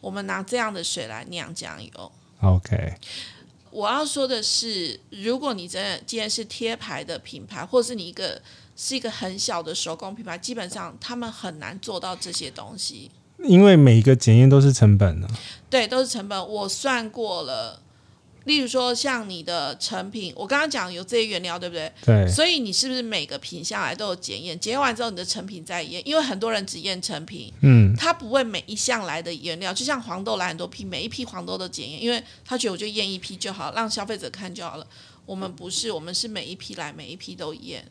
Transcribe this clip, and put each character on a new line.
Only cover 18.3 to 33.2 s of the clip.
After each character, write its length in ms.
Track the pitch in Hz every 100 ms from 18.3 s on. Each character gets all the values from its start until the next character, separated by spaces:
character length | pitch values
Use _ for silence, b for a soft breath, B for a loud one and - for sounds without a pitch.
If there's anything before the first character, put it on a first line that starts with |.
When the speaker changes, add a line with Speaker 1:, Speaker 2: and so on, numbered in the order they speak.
| _
Speaker 1:
例 120 | - 302
如 100 | 247
说 280 | 254 247
像 340 | 240 277 247 214
你 140 | 180
的 340 | 160 170 143 123
成 340 | - 214 190
品， 220 | 220 196
我 120 | - 202
刚 120 | 277
刚 100 | 311
讲 220 | 269 180
有 140 | 175
这 140 | 185 233
些 80 | 220
原 160 | 190
料， 160 | 180 175
对 100 | 180
不 60 |
对？ 180 | 170 156 -
Speaker 2:
对。 240 | - 110 95
Speaker 1:
所 180 | 92 330
以 120 | 330
你 140 | 226
是 160 | 185 269
不 60 |
是 80 | 254
每 240 | 233 208 147
个 120 | 139
品 240 | - 170
下 220 | 165 208
来 100 | 165
都 120 | 165 208
有 100 | 180
检 260 | - 98
验？ 160 | 170 165
检 120 | 202
验 100 | 247
完 160 | 277 220
之 60 |
后 80 | 233
你 60 | 185
的 60 |
成 220 | 180 - 190
品 160 | 185
再 200 | 165 175
验， 180 | 156 170 277
因 80 | 311
为 60 |
很 180 | 277 196
多 100 | 226
人 160 | 220 196
只 140 | 165
验 200 | 196 185
成 240 | - 160 170
品， 260 | 196 110 -
Speaker 2:
嗯。 340 | 143 120 101
Speaker 1:
他 160 | 117 320
不 200 | 339 226
会 120 | 262
每 220 | 240 190 -
一 80 |
项 300 | 208 - 233
来 160 | 185 156
的 120 | 170
原 260 | 160 185 170
料， 120 | 185
就 120 | 190
像 160 | 254 277
黄 240 | 233 180
豆 120 | 190 190
来 120 | 180
很 80 | 165
多 100 | 175
批， 160 | -
每 200 | 196 175
一 60 | 160
批 140 | -
黄 220 | 240 190
豆 140 | 175 185
都 100 | 185
检 200 | - 123
验， 140 | 147
因 80 | 233
为 100 | 240 247 b
他 140 | - 254
觉 120 | 240
得 40 |
我 40 | 180
就 100 | 208
验 220 | 214 196
一 100 |
批 180 | 190